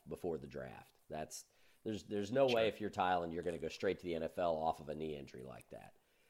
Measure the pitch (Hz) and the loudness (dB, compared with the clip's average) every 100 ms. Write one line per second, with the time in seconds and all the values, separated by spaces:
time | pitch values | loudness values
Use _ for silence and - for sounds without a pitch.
0 | - 78 90 80 69 67 64 57 - _ | -12 -6 -4 -4 -6 -10 -10 -12 -20 _
1 | - 76 78 - - _ - _ 110 104 | -10 -8 -8 -10 -14 _ -20 _ -6 -6
2 | - 101 101 131 135 117 110 98 104 - | -2 -2 2 4 6 6 4 2 -2 2
3 | 90 90 85 82 87 82 78 - 101 90 | 4 4 2 -2 -2 -2 -4 0 0 0
4 | 90 82 80 - 87 80 80 78 73 76 | 0 -2 -2 2 2 4 2 0 -4 -4
5 | 78 71 67 - 64 60 - 52 50 - | -4 -6 -10 -14 -14 -14 -14 -16 -16 -20
6 | _ _ | _ _